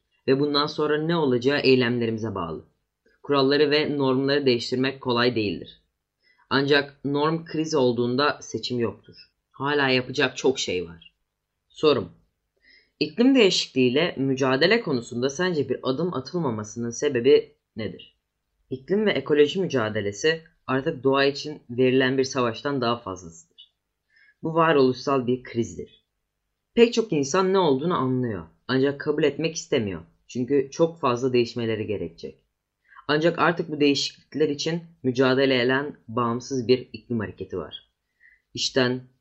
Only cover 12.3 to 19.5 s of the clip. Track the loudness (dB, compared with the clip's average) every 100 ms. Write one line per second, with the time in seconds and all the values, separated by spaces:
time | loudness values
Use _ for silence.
12.3 | _ _ _ _ _ _ -8 -6 2 4
13.3 | 6 4 2 -2 0 2 2 0 -2 -2
14.3 | 0 0 2 2 2 0 -4 -4 -4 -4
15.3 | -2 -2 -2 -2 -4 -4 -2 -4 -6 -6
16.3 | -4 -4 -4 -8 -8 -8 -4 -2 2 4
17.3 | 4 2 _ _ -10 -10 -10 -20 _ _
18.3 | _ _ _ -12 -10 -2 0 0 0 2
19.3 | 4 4